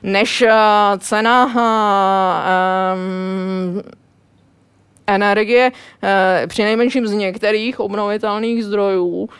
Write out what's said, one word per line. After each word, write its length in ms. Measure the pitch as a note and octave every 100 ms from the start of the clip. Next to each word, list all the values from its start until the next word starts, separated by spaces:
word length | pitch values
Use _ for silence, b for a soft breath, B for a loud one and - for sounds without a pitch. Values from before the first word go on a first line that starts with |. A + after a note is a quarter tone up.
než, 400 | G3 G3 A#3 -
eh, 100 | A3+ A3 G#3+ G#3 G3+ G3
cena, 540 | - G#3+ A3+ B3 B3 A#3+
eh, 1400 | A3+ A3 G#3 G3 F#3+ F#3+ F#3 E3 F#3 F#3 F#3 F#3+ F#3
em, 920 | F#3 F#3 F#3 F#3 F#3+ F#3 F#3 F3+ F#3 - - _ _ _ _ _ _ _ _ _ _ -
energie, 680 | G3 G3+ G#3+ G#3 B3 B3+ B B B
eh, 440 | G3 G3 F#3 F3 D3
přinejmenším 600 | - G#3 A3+ B3 C4 A3
z 60 |
některých 680 | G#3 F#3+ F#3 G#3 G#3+ A#3 B3+
obnovitelných 840 | G#3 G#3 G3+ G#3 G#3+ G#3 A3+ A#3
zdrojů, 640 | G#3 G#3 G3 F#3 F3+ F3+ A3